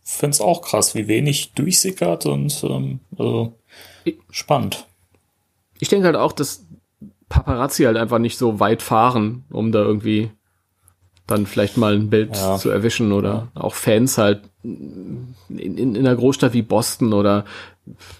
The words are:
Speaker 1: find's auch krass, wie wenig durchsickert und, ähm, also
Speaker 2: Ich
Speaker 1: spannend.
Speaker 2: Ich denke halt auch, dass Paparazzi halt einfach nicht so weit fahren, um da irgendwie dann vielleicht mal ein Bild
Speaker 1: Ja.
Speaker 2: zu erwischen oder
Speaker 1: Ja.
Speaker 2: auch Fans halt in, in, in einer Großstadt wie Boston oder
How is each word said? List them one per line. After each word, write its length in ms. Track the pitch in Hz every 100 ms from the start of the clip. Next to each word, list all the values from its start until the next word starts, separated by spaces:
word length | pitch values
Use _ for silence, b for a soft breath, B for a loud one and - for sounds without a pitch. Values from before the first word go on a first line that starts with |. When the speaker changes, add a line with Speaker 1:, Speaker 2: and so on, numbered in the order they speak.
Speaker 1:
find's 380 | - - 147 143
auch 200 | - 170
krass, 320 | - - - 117
wie 120 | 107
wenig 460 | 110 143 143 -
durchsickert 720 | - 156 180 190 185 175 165 151
und, 380 | 143 143 -
ähm, 360 | - 135 135 131 - -
also 360 | 117 117 117 - B B B B
Speaker 2:
Ich 140 | - - _
Speaker 1:
spannend. 560 | - - 139 101 - - _ _ _ _ _ _ _ _ _
Speaker 2:
Ich 80 | -
denke 180 | 202 180
halt 100 | 139
auch, 160 | 143
dass 320 | - 147 - - - _ _ - _ _
Paparazzi 540 | - - 127 135 -
halt 140 | 135 113
einfach 220 | 113 117
nicht 180 | 117 -
so 220 | 123 104
weit 220 | 104 113
fahren, 640 | - 113 120 123 107 123 -
um 220 | - 110
da 80 | 107
irgendwie 520 | 107 107 113 107 110 - _ _ _ _ _ _ _ _ -
dann 180 | 107 101
vielleicht 320 | - 101 -
mal 180 | 110 104
ein 140 | 107
Bild 260 | 110 110 104
Speaker 1:
Ja. 220 | 95 98
Speaker 2:
zu 120 | -
erwischen 440 | 101 110 - 113
oder 340 | 101 101 110 113 -
Speaker 1:
Ja. 60 |
Speaker 2:
auch 120 | -
Fans 440 | - - 110 131 -
halt 240 | 104 101 - _
in, 680 | 120 92 71 85 95 127 123 - _
in, 300 | - - 90
in 200 | 127 104
einer 180 | 135 120
Großstadt 380 | 123 139 131
wie 80 | 117
Boston 520 | 110 101 117 - 117
oder 320 | 104 101 101 101 B B B - - B